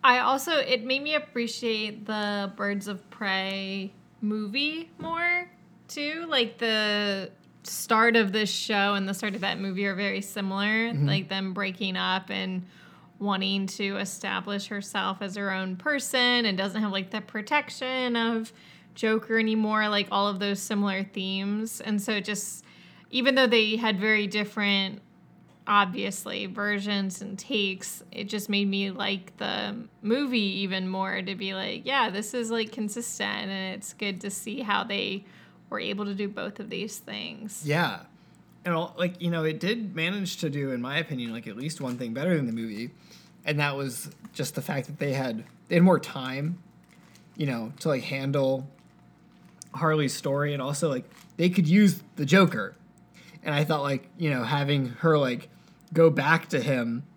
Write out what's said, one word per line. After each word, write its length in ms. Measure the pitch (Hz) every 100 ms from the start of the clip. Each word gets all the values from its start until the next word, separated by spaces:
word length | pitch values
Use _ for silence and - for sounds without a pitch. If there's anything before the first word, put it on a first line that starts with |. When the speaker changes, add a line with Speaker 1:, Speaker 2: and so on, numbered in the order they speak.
Speaker 1:
I 180 | 269 247
also, 320 | 247 269 269 311
it 260 | - 247
made 180 | 226 269
me 120 | 285
appreciate 920 | 302 294 247 233 - 240 220 214 214 208
the 460 | 214 208 202 196 196
Birds 320 | 202 202 190
of 200 | 190 -
Prey 840 | - 202 190 190 196 196 196 196 - - -
movie 720 | 208 214 214 233 294 311 330 -
more, 520 | 330 330 349 349 359 - - - -
too. 380 | - 294 320 339
Like, 300 | 285 233 -
the 720 | 233 220 214 208 208 196 190 - - -
start 500 | - - - 220 233 233
of 160 | 208
this 180 | 202 214
show 440 | - - 214 202
and 140 | 202 190
the 60 |
start 200 | 190 214
of 60 | 190
that 180 | 196 180
movie 280 | 196 185 202
are 80 |
very 260 | 185 202 196
similar, 440 | 196 - 196 196 202 220 226
Speaker 2:
Mm-hmm. 140 | 160 143
Speaker 1:
like, 220 | 196 180
them 240 | 190 190
breaking 440 | 185 196 180 190 185
up 340 | 185 190 190
and 340 | 196 190 185 180 - - - - -
wanting 480 | 202 190 190 196 190
to 300 | - 196 196
establish 680 | 196 - 196 196 185 202 196
herself 520 | 202 202 208 190 190
as 140 | 196 202
her 140 | 202
own 260 | 190 190 185
person 680 | 294 285 269 262 247 247 226
and 100 | 190
doesn't 220 | 196 190
have, 100 | 214
like, 180 | 190 190
the 100 | 220
protection 920 | 208 220 208 294 294 - 254 262 254 233
of 360 | 226 226 226 - - - -
Joker 440 | - 220 220 220 226
anymore, 500 | 220 220 214 214 214
like, 180 | 208 202
all 160 | 202 202
of 100 | 190
those 220 | 202 196
similar 420 | - 208 202 190
themes. 760 | 196 202 190 190 196 208 220 -
And 200 | - 208
so 120 | 202
it 120 | 214
just, 400 | 196 208 - - - - - - -
even 240 | 240 254
though 120 | 262 262
they 280 | 233 214 220
had 220 | 233 202
very 280 | 214 214 208
different, 760 | 208 208 - 202 196 190 202 - - - - - - -
obviously, 760 | 208 196 185 196 190 - 196 196
versions 760 | 185 208 202 202 202 196 180
and 160 | 196 196
takes, 640 | - 269 196 185 - - -
it 120 | - 202
just 220 | 214 202
made 180 | 202 202
me 220 | 196 196
like 440 | 185 202 196 180 -
the 360 | - 202 208 226 233 _
movie 580 | 208 240 285 247 202 190
even 260 | 196 190 185
more 360 | 190 190 196
to 120 | 185
be 200 | 185 190
like, 320 | 190 196 - -
"Yeah, 240 | 277 220
this 240 | 190 214
is, 160 | 254 226
like, 200 | 226 220
consistent," 800 | - 208 226 233 - 202 208 208
and 260 | 196 190
it's 200 | 190 -
good 260 | - 208 185
to 100 | 208
see 300 | 196 - 208
how 240 | 220 202
they 400 | - 202 202 196 - - - - -
were 100 | -
able 240 | - 202
to 100 | 208
do 140 | 196 202
both 320 | 208 185 208
of 80 | 214
these 300 | 190 208 -
things. 640 | - - 82 82 208 -
Speaker 2:
Yeah. 360 | 147 147 165 98 - - - - - - -
And, 80 |
all, 200 | 165 175 -
like, 220 | 180 180
you 80 | 170
know, 140 | 170
it 140 | 160 156
did 380 | 175 240 214 160
manage 400 | 165 202 185 -
to 120 | 160
do, 200 | 143 139
in 120 | 127
my 160 | 123 143
opinion, 340 | 160 139 120
like, 140 | 113 113
at 100 | 104
least 240 | 143 156
one 160 | 135 123
thing 160 | 120
better 240 | 113 160 170
than 100 | 127
the 60 |
movie, 380 | 113 113 104 120 - - - - - -
and 120 | 147
that 160 | 143
was 360 | 139 135 117 - - -
just 200 | - 135
the 80 | -
fact 240 | 135 143 -
that 100 | 147
they 160 | 143
had, 300 | 135 131 113 - - -
they 80 | 170
had 60 |
more 160 | 180 175
time, 600 | - 143 131 131 151 180 - - - - - - - -
you 80 | 147
know, 260 | 120 113 143
to, 80 | 165
like, 140 | 139
handle 640 | 110 135 135 139 135 135 139 - - - - - - - - - -
Harley's 380 | - 160 156 143
story, 380 | - 147 139 147
and 80 | 143
also, 300 | 131 143 165
like, 140 | 127 - - - -
they 100 | 175
could 180 | 180 156
use 360 | 185 208 - - -
the 100 | 143
Joker. 480 | 180 180 113 98 - - - - - - -
And 120 | -
I 100 | 147
thought, 180 | 151 156
like, 260 | 139 135 - -
you 100 | 165
know, 140 | 131
having 440 | 117 143 143 143 131 117
her, 160 | 165 151
like, 300 | 135 123 - - - - -
go 160 | 160 165
back 380 | 151 139 160 -
to 120 | 143
him 420 | 120 131 117 117 143